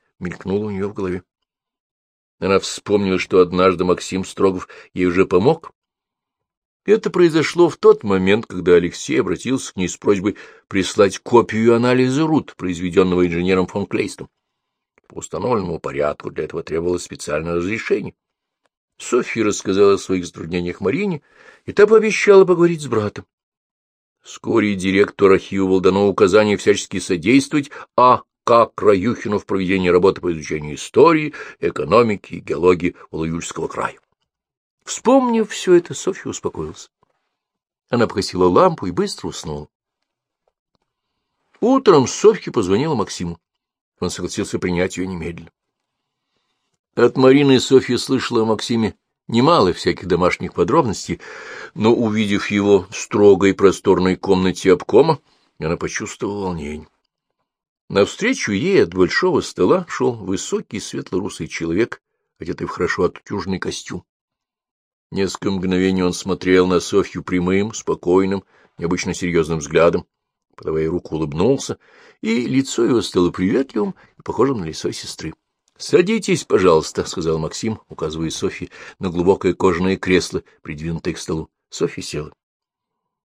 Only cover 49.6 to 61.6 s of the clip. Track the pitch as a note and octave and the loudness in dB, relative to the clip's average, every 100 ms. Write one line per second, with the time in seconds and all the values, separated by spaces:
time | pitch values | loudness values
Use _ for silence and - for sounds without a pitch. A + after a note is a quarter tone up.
49.6 | F#2 E2 - E2 F2 E2+ F2 - F2 - | 2 0 -4 -4 -2 2 2 0 -6 -2
50.6 | F2 D#3 C3 F2 - E2+ - - - - | 0 2 0 -4 -8 -10 -10 -18 -18 -18
51.6 | - - G#2+ A#2 A2+ G#2+ G#2 G2+ - G2+ | -14 0 2 4 2 0 0 -2 0 0
52.6 | G2+ G2+ F#2 - - A2 G#2 F#2 G2 F2+ | 4 4 2 -14 -4 4 6 6 4 4
53.6 | G2 E2+ - F2+ F#2 F2+ F#2+ F#2 F#2 E2+ | 2 2 0 2 2 -2 0 0 0 0
54.6 | - F2+ - G#2+ D#3+ D3+ _ _ _ - | 2 2 4 2 4 0 _ _ _ -10
55.6 | D#2+ E2+ E2 - G#2+ - G2+ G#2 F#2+ E2+ | -6 -4 -6 -8 -12 -8 -8 -6 -6 -6
56.6 | D2 D2+ D#2 _ _ _ _ _ _ _ | -8 -12 -16 _ _ _ _ _ _ _
57.6 | _ _ - F#2+ G2+ - A3 C4+ - G2+ | _ _ -4 0 0 0 -4 -2 -2 -2
58.6 | E3+ F#3 F2+ F2+ F2+ - F#3 C3 - - | 2 2 2 2 0 2 0 0 -4 -2
59.6 | F#2 F3 F3 - B2+ A#2 F#2 F#2+ - G#3 | 0 0 -2 -4 -4 -4 -6 -6 -6 -8
60.6 | - G2+ - F2 - F#2 G#2 - D#2+ - | -8 -12 -10 -12 -6 -6 -6 -10 -12 -8